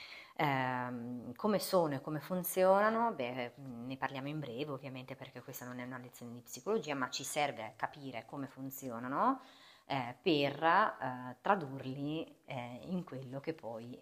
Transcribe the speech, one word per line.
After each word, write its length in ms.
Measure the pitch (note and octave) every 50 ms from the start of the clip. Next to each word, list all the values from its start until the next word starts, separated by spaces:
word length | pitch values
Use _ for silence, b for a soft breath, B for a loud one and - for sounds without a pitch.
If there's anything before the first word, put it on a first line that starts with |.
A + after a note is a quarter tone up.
| B B B B B B B
Ehm, 960 | - D#3 D3 C#3 C3 C3 B2+ B2+ B2+ B2 B2 B2 A#2+ A#2 B2 B2 B2 A2 B2 A#2+
come 220 | - - G#3 G#3
sono 380 | F3+ - - F#3+ F#3 E3+ D3+ C#3
e 60 | C3
come 180 | - D#3 D#3 D3
funzionano? 920 | - - F#3 F3+ F3 - - F#3 F#3 F#3+ F#3+ G3 G#3 A3 A3+ A3+ A#3 A#3 G3+
Beh, 400 | D3 B2 A#2+ B2+ C3 B2 A#2+ -
ne 400 | C#3+ C#3 C3 A#2+ A#2 A#2+ B2+ C3+
parliamo 300 | C3+ C3+ B2+ C#3 C3 C3
in 120 | C#3+ D3+ D#3
breve 320 | D3+ A#2+ A2+ B2 D#3 D3+
ovviamente 440 | C#3 B2+ C#3+ C3 C3 B2+ B2+ - C3+
perché 260 | - C3 B2+ - B2+
questa 240 | - C#3+ B2+ - B2
non 140 | B2 B2 B2
è 40 | B2
una 140 | B2+ C3
lezione 340 | B2 B2 A#2+ - - B2 A#2+
di 100 | A#2 A#2+
psicologia, 520 | - - - C3 - G3 A3 A3 D3 D3+ C#3+
ma 160 | C#3 C3 B2+
ci 140 | - - C3+
serve 420 | - - D3+ D3 C#3 B2 A2+ A2
a 60 | G#2+
capire 540 | - - C#3 - - D3+ C#3 C3+ B2 A2+ A2
come 180 | - D#3+ C#3+ C3+
funzionano, 920 | C3 - C3+ C3 C3+ C3 - C#3 B2+ A#2 A2+ B2 B2+ C#3 D#3+ G#3 B3 C4+ C4+ B B B B B B B B B -
eh, 240 | C#3+ C3+ B2 A#2+ - -
per, 420 | - F#3+ D#3 C#3+ C#3+ C#3 C#3 C#3+ D#3+
eh, 760 | E3 E3+ G3 A3 G#3 - - C3+ C3 B2+ B2+ B2+ B2+ B2 -
tradurli, 1040 | - F3+ G#3 F#3+ D3+ C3 C3+ C3+ B2+ C3 C3 C#3+ C#3+ D3 D#3 D#3+ - - - _ _
eh, 340 | - C#3 B2 A#2+ A#2+ B2 B2 -
in 200 | - F#3 F3+ E3+
quello 380 | - E3+ C#3 C3+ B2 C3 C#3
che 120 | - E3 D#3+
poi, 400 | - - A2 A#2 A2 A#2 A#2+ B2+ -